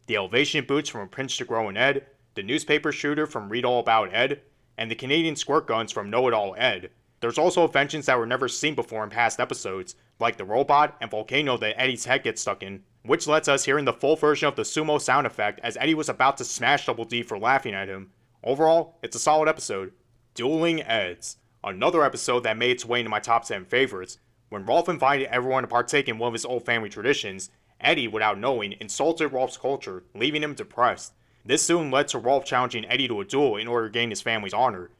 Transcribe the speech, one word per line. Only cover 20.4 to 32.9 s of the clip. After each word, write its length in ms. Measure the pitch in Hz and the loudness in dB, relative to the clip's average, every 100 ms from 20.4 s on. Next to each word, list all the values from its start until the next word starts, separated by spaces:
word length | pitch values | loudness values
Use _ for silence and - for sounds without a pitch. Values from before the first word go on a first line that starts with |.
| 123 160 170 160 | 0 2 2 0
Eds. 560 | - 113 92 87 - - _ _ | 0 -2 -2 -6 -14 -16 _ _
Another 400 | 104 95 131 170 | -10 -2 2 4
episode 360 | 139 127 - 123 | 2 2 0 0
that 140 | 117 110 | 0 0
made 140 | 123 | 0
its 140 | 123 117 | 0 0
way 140 | 120 | -2
into 100 | 113 | -2
my 100 | 107 | -2
top 260 | 110 117 - | 0 0 0
ten 200 | 104 92 | -8 -2
favorites. 520 | 120 131 98 92 - _ _ - | 0 0 -2 -12 -16 _ _ -14
When 160 | 104 95 | -8 0
Rolf 240 | 147 175 | 2 2
invited 380 | 160 131 143 131 | 2 2 2 0
everyone 340 | 123 127 131 | -2 0 0
to 60 | 123 | 0
partake 420 | 117 123 147 127 | 0 2 0 0
in 80 | 110 | -2
one 120 | 120 | -2
of 40 | |
his 120 | 113 120 | -2 -4
old 200 | 123 120 | -4 0
family 240 | 117 107 | -2 -2
traditions, 640 | 104 110 143 104 95 - _ _ _ | -2 0 0 -2 -8 -12 _ _ _
Eddie, 280 | 123 160 120 | 0 0 0
without 320 | 107 107 101 | 0 0 2
knowing, 340 | 120 127 104 101 | 0 0 -4 -8
insulted 480 | 107 - 147 165 151 | -8 -2 0 0 -2
Rolf's 300 | 127 127 - | -2 -4 -4
culture, 460 | 127 135 - 92 - 101 | -4 -4 -6 -12 -12 -4
leaving 260 | 131 151 | -2 -2
him 140 | 151 131 | -4 -6
depressed. 580 | 104 - 120 98 - _ _ _ 98 | -8 2 2 2 -6 _ _ _ -2
This 160 | 147 | 0
soon 300 | - 175 151 | 4 2 2
led 160 | 131 143 | 2 2
to 80 | 135 | 0
Rolf 280 | 113 139 135 | 2 2 2
challenging 400 | 131 123 120 | 0 0 -2
Eddie 220 | 107 | -2